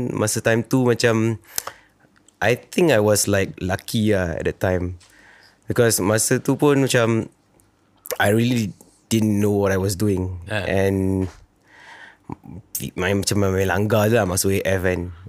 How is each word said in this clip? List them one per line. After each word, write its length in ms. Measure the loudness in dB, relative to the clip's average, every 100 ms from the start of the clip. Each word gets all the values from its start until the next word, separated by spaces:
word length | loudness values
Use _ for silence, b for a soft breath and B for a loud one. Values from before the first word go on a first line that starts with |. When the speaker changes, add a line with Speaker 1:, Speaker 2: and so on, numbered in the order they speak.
| -4
Speaker 1:
masa 300 | -2 -2 0
time 200 | 0 0
tu 220 | 2 2
macam, 540 | 2 2 2 2 0 -2 B B B B B B _ _ _ _
I 160 | 0 0
think 340 | -2 0 4
I 80 | 4
was, 280 | 4 2 2
like, 280 | 0 0 -4
lucky 560 | -6 -6 -4 -2 0
lah 200 | 0 0
at 120 | -2 -4
that 120 | -2
time. 400 | -2 -2 -4 -8 b b b b b b _
Because 320 | 0 2 2
masa 380 | 0 0 0 0
tu 160 | 0
pun 280 | 0 2 2
macam, 480 | 2 2 2 0 -4 _ _ _ _ _ _ _ -10 -2
I 120 | 2
really 440 | 2 2 0 -4 -8 -20 _ _
didn't 300 | 0 2 0
know 160 | 0 0
what 140 | 0
I 80 | 0
was 160 | -2 -2
doing. 460 | -2 0 -4 -8 -8
Speaker 2:
Ha. 180 | -6 -2
Speaker 1:
And 640 | 0 0 0 0 -2 -4 -8 _ _ B B B B B B _ -16 -16 -20 -14 -10 -10 -6
main, 260 | -2 -2
macam 160 | 0 0
main 220 | 0 0 0
langgar 420 | 0 2 2 2
je 80 | 2
lah 100 | 0
masuk 280 | -2 -2 -2
A 60 | -2
F 100 | -2
kan. 180 | -2 -2 -6 -12